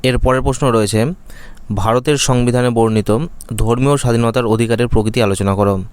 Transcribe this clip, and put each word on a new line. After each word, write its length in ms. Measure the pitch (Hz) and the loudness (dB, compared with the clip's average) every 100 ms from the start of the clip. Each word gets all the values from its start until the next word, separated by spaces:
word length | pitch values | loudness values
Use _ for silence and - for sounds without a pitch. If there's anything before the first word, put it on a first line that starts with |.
| 131 | 0
এর 60 | 123 | 2
পরের 180 | 127 131 131 | 2 2 0
প্রশ্ন 180 | 127 139 113 | 0 2 2
রয়েছে, 240 | 104 110 127 185 - - - - - 101 | 2 0 -2 -4 -14 -18 -18 -18 -8 -2
ভারতের 360 | 107 120 127 143 - | 0 0 0 0 2
সংবিধানে 420 | 123 123 123 123 113 | 2 2 2 0 2
বর্ণিত 320 | 113 110 104 110 170 - - 113 | 2 2 0 -2 -2 -10 -10 -2
ধর্মীয় 340 | 110 120 135 143 | 0 2 2 2
স্বাধীনতার 480 | 127 117 117 120 117 | 0 2 0 0 0
অধিকারের 340 | 110 117 117 120 | 0 0 0 2
প্রকৃতি 260 | 113 110 120 107 | 2 0 0 0
আলোচনা 280 | 98 98 98 | 0 0 0
করো। 160 | 101 98 98 | 0 0 -6